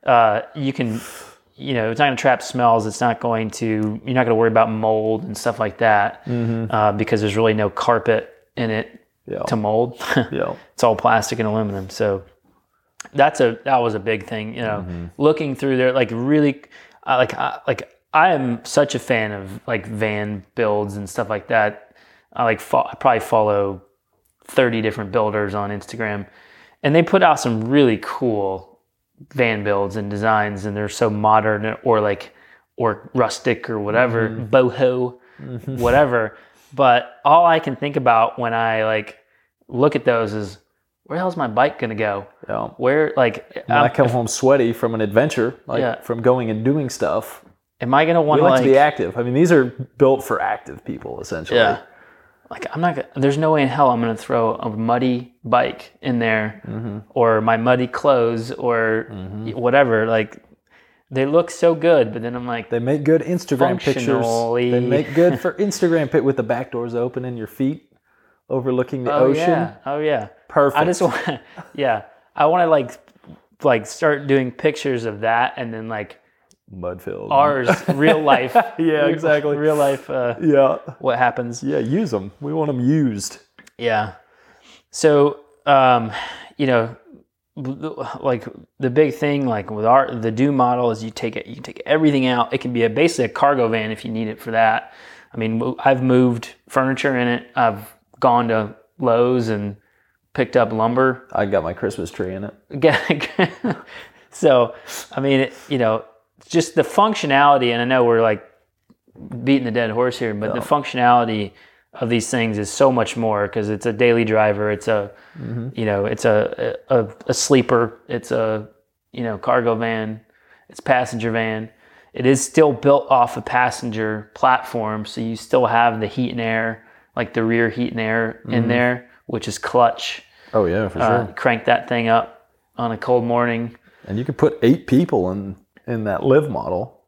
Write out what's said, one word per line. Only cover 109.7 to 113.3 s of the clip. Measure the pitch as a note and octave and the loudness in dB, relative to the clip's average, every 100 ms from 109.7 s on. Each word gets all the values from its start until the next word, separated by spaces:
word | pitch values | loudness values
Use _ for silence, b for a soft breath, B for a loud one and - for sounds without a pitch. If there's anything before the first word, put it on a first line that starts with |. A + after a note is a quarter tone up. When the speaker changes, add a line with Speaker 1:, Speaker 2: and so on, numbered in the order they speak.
Speaker 1:
dead | A2+ A#2 | -2 -2
horse | G#2+ B2+ B2 | 0 -2 -2
here, | A#2 | -4
but | G#2 G#2+ | -4 -4
the | G2+ | -6
Speaker 2:
Yeah. | A2 | -2
Speaker 1:
functionality | D3 C#3+ B2+ B2 B2 A#2 G#2+ G2 b b b b | -2 -2 0 4 4 2 -2 -6 b b b b
of | - A2+ | -8 -2
these | A#2+ G2+ | -2 0
things | B2+ A2+ G#2 | -2 -2 -2
is | G2+ | -4
so | - C3+ | 2 2
much | B2+ G#2+ - | 4 -2 -2
more | A2+ | -2